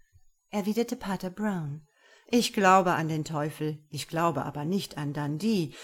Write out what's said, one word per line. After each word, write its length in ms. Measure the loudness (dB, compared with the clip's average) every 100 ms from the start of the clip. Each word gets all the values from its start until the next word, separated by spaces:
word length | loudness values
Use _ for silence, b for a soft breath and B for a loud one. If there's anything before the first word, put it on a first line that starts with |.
| _ -20 -20 _ _
erwiderte 460 | -4 -2 -2 -2 -4
Pater 340 | -6 -6 -6
Brown. 560 | -4 -2 -2 -4 -8 b b b b 0
„Ich 260 | 2 2
glaube 420 | 4 8 8 6
an 140 | 2 0
den 160 | -2
Teufel, 600 | -2 -4 -4 -4 -4 -6 _
ich 180 | -10 -6
glaube 360 | 0 0 0
aber 200 | -4 -4
nicht 320 | -2 -2 -4 -6
an 160 | -6
Dundee, 600 | -4 -4 -2 0 0 0 B